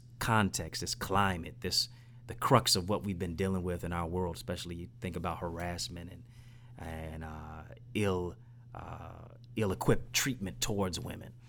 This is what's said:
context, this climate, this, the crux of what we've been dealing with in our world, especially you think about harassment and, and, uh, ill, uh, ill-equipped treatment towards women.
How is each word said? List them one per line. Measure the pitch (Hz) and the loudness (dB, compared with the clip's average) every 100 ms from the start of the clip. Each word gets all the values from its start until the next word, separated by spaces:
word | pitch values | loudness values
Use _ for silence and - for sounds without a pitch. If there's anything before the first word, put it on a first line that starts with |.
| - - | -4 -4
context, | - 110 95 - 80 - | 4 6 6 2 -4 -4
this | 87 | -4
climate, | - - 95 98 87 80 - | -4 2 6 6 4 -4 -6
this, | 92 - - - - - - | 0 2 0 -4 -18 -16 -10
the | |
crux | - - 123 - 95 | 0 8 8 8 4
of | 87 | 4
what | 104 | 2
we've | 101 87 | 2 0
been | 90 82 | 0 2
dealing | 95 95 | 2 2
with | 90 87 | 0 -2
in | 87 | -2
our | 87 82 | -2 0
world, | 90 90 82 | 0 0 -2
especially | - 90 87 | -4 -6 -4
you | 85 87 - | -8 -10 -8
think | 95 85 | -6 -2
about | 87 80 | -2 -2
harassment | 87 85 87 85 - 85 85 | -4 -4 -4 -4 -6 -8 -10
and, | 82 - - - - - - 82 | -14 -16 -20 -20 -20 -18 -12 -8
and, | 80 80 78 | -6 -6 -8
uh, | 80 78 78 78 78 - - | -8 -10 -10 -12 -14 -16 -6
ill, | - 101 90 87 - - - - | 0 4 2 0 -6 -14 -20 -14
uh, | - 82 82 82 85 82 - - - | -12 -10 -10 -10 -12 -16 -18 -8 0
ill-equipped | 104 90 - 113 - | 0 2 4 4 4
treatment | - 139 123 92 - | 0 0 -2 -4 -2
towards | - 101 95 82 | 0 2 0 0
women. | - 92 - - | -6 -8 -10 -16